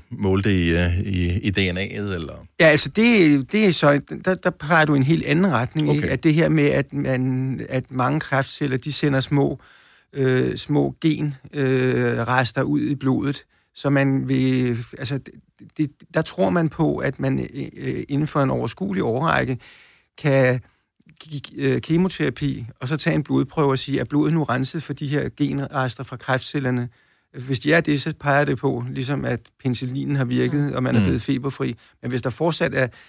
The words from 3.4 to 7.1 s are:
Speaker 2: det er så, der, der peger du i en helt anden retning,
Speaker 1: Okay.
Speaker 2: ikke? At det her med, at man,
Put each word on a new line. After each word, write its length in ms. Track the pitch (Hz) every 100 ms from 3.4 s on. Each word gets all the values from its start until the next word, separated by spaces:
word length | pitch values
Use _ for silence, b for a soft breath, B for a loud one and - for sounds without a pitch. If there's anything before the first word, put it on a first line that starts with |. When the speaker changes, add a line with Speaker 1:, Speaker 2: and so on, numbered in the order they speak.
| 127
Speaker 2:
det 140 | 214 208
er 60 |
så, 300 | 156 147 143 - - 185
der, 100 | 185
der 140 | 180
peger 360 | 175 147 165 151
du 80 |
i 40 | 143
en 60 |
helt 220 | 135 160 -
anden 260 | 151 190
retning, 380 | 117 127 156 147
Speaker 1:
Okay. 60 | 147
Speaker 2:
ikke? 120 | -
At 120 | 135
det 100 | 165
her 160 | 156 156
med, 160 | 156 143
at 280 | 131 139
man, 640 | 143 131